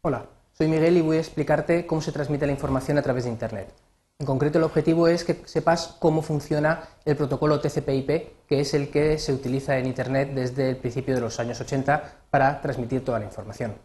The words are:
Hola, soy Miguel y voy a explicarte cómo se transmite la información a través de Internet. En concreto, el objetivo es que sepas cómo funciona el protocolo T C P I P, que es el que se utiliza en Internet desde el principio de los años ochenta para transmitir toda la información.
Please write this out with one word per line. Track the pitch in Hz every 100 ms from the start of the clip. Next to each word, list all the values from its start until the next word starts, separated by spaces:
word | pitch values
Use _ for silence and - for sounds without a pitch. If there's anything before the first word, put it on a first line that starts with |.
Hola, | 170 120 - _ _
soy | _ 156
Miguel | 160 165 175
y |
voy | 156 160
a |
explicarte | 160 - 147 151 151 170 170
cómo | 160
se | 156
transmite | 151 143 147 143
la |
información | 139 139 131 127 147
a |
través | 143 127
de | 123
Internet. | 113 110 101 95 - _ _ _ _
En |
concreto, | 139 131 143 165
el |
objetivo | 160 160 156 165 165
es | 175
que | 175 -
sepas | - 160 156 165 - -
cómo | 165 156
funciona | 151 147 - 151 156 165 - -
el | - 147
protocolo | 143 135 151 147
T | 147
C | 156
P | 143 135
I |
P, | 135 147 - - _
que | 143
es | 143
el | 147 139
que | 147 151 156
se | -
utiliza | 131 139 135 139 135
en |
Internet | 127 127 123 135 139
desde | 135 127 127 131
el | 131
principio | 123 127 127
de | 131
los | 113 -
años | 120 113
ochenta | 127 139 131 151 - - _
para | 139 135 147
transmitir | - 156 117 131
toda | 131 117
la | 101
información. | - 104 - 117 -